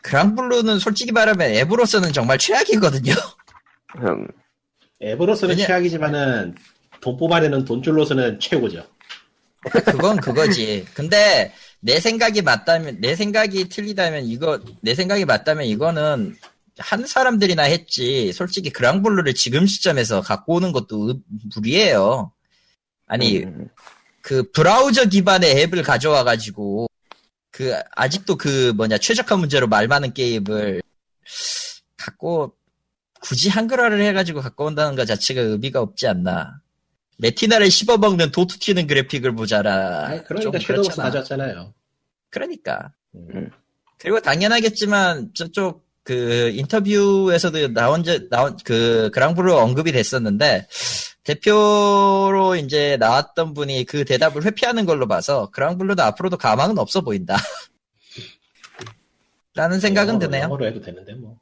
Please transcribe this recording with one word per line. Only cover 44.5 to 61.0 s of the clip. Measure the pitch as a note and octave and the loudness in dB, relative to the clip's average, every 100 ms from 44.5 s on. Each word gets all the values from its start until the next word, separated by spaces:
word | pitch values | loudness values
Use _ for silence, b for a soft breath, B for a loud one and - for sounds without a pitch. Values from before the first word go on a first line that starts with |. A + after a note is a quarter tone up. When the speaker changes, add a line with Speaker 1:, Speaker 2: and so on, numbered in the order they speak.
| A#3 A3 A3 G#3 G3+ F#3 D#3 G#2+ | 2 0 0 0 2 2 0 -8
Speaker 1:
저쪽 | - E3 G3+ F#3+ - _ _ | -10 -8 -4 -4 -6 _ _
그 | - B2 A#2+ A#2+ A#2 | -6 -4 0 2 0
인터뷰에서도 | G#2+ C#3 A3 G3+ G#3 G3+ G3 F#3+ E3+ F3+ D#3 C#3 | -2 -2 0 2 2 4 4 4 2 0 0 -2
나온 | A#2 A#2+ D#3+ | 2 2 2
저-, | E3 D#3+ - | 0 -2 0
나온 | A#2+ C#3 A2 - | 0 0 -2 -2
그 | A2+ A#2 A2+ G#2+ | 2 4 2 2
그랑블루 | B2 C#3+ E3+ F#3 D#3 | 2 0 2 4 4
언급이 | A#2 C3 E3 | 4 2 0
됐었는데, | B2+ - C3 A2 G2+ D3 G2+ G2+ B B B B B | 0 0 -2 0 2 2 0 -4 B B B B B
대표로 | - - G#3 G#3+ G#3 G#3 G3+ G3+ G3 G3 G3 G3 F#3+ F3+ | -6 -2 2 4 4 4 4 4 4 4 2 2 2 0
이제 | C#3 D3 C#3+ C3+ | -2 0 0 2
나왔던 | A2+ B2+ D3 - D#3+ | 4 2 0 -4 -4
분이 | C#3+ C#3 C3+ A#2+ | -4 -6 -4 -4
그 | D3 | -4
대답을 | C3 B2+ D#3 D3 | -2 2 2 0
회피하는 | F#3 G#3+ A#3+ A#3 F#3 | -4 -2 -2 0 0
걸로 | D3+ A#2 | 0 0
봐서 | F2+ - C#3 G2+ | -2 0 -2 -4
그랑블루도 | - C#3+ F3+ F#3+ G3 | -4 -4 -2 -2 0
앞으로도 | A2+ - F#3 F3 | 0 0 -6 -2
가망은 | B2 A2 E3+ G3+ | 0 2 0 -2
없어 | G#2+ F#3+ | -2 -4
보인다. | B2 G#2 F3 | -2 -6 -2
<laughs> | G3 - - - _ _ _ _ - - - _ _ - - A2+ _ _ _ _ _ _ | -4 -4 -14 -18 _ _ _ _ -20 -20 -20 _ _ -20 -20 -20 _ _ _ _ _ _
라는 | - E3 F#3+ | -4 -2 0
생각은 | G#3 G3 G#3 | 0 2 0
Speaker 3:
영어로, | A3+ D#3+ | 0 -2
Speaker 1:
드네요. | C3+ | -2
Speaker 3:
영어로 | C#3+ C3+ A2+ | -4 -4 -4
해도 | A#2 | -6
되는데 | F#2+ F2 | -14 -18